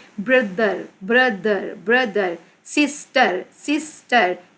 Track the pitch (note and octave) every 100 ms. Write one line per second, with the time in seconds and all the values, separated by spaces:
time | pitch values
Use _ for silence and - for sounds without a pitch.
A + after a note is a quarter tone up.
0 | - - G3 C4 G#3 F3+ G#3+ F3 - _
1 | F#3+ B3 B3+ G3 F#3+ G3 - G#3+ E3+ B3
2 | B3+ G3 F#3 E3+ - _ - - C#4+ D4
3 | - C4 A3 F3+ - - - D4 D#4 -
4 | - B3 F3+ F3+ -